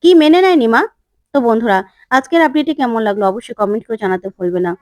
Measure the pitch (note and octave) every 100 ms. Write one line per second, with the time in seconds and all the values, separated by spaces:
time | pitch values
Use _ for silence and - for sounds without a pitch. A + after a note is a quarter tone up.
0 | E4 F4 D4+ E4+ F#4 F4 A3+ A3+ G4+ _
1 | _ _ _ C#4+ A#3+ A3+ A#3 F#3+ F#3+ _
2 | _ C4 C4 E4+ D#4 C#4+ D4 D#4 B3+ A3+
3 | A3 G3+ G3 G3+ - A#3+ G#3 G#3+ - A3
4 | G3+ F#3 F#3+ - F3+ F3+ F3+ F#3